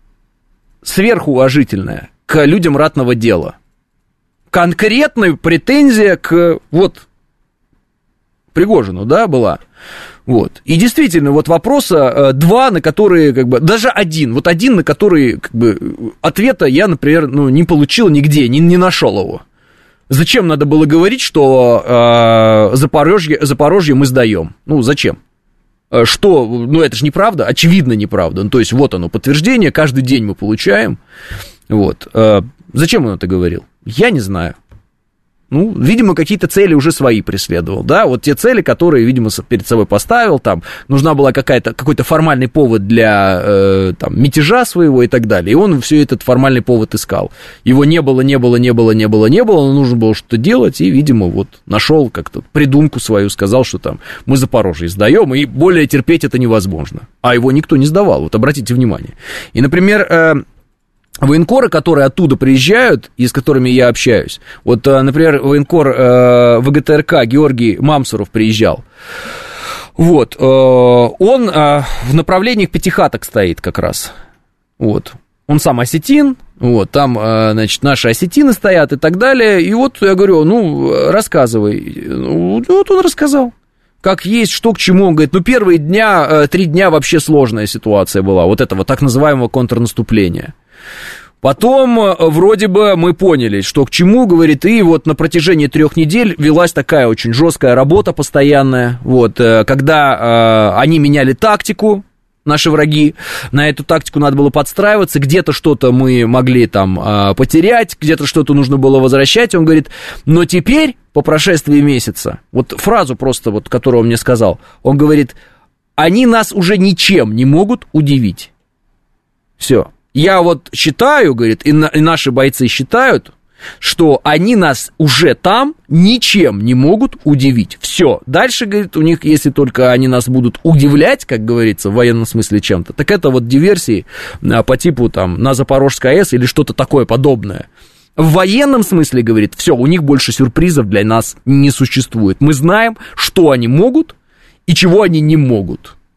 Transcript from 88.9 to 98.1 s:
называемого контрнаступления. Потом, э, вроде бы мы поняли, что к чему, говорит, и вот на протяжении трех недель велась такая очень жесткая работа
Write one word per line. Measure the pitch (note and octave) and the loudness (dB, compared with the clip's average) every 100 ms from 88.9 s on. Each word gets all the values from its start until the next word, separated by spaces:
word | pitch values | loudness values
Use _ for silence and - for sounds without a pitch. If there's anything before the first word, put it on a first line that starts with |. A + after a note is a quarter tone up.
| C3+ | -2
называемого | C#3 A#2+ D3+ C#3 A#2+ | 0 0 0 0 -2
контрнаступления. | C3 A#2+ A#2 A#2 - A2 A2 F#2 E2 - - _ _ - - - - - _ | -2 -2 -2 -4 -4 -2 0 0 -4 -12 -18 _ _ -20 -20 -20 -20 -20 _
Потом, | C3 C#3 A#3 C4+ C4 A#3 | -4 -2 0 2 2 2
э, | G3+ F3 | 0 0
вроде | E3 D3+ F#3+ A3 G#3 | 0 2 2 2 0
бы | F#3 G#3+ F#3 | 2 2 2
мы | E3+ | 0
поняли, | E3+ F#3+ D3+ A#2 G2+ | 0 2 2 0 -4
что | F#2+ - C3+ | -4 -2 -2
к | |
чему, | - F3 A#3 A#3 | 2 2 4 2
говорит, | E3+ E3 D3 | 2 2 2
и | F#3+ A3+ | 0 2
вот | F3+ D#3+ D#3+ | 2 2 0
на | D3+ | -2
протяжении | D#3+ E3+ D#3+ E3+ D3 | -2 -2 0 0 0
трех | D#3 D3+ - | 0 0 0
недель | D3+ G#3 A3+ E3 | 0 0 -2 0
велась | D3 D#3 F3 | 0 2 0
такая | - C3+ D#3 A#2+ | -2 -2 0 2
очень | A2+ A#2 | 0 -2
жесткая | A#2 E3 D#3+ C3+ | 0 0 0 0
работа | B2 C#3 F#3 G3+ | 2 2 2 0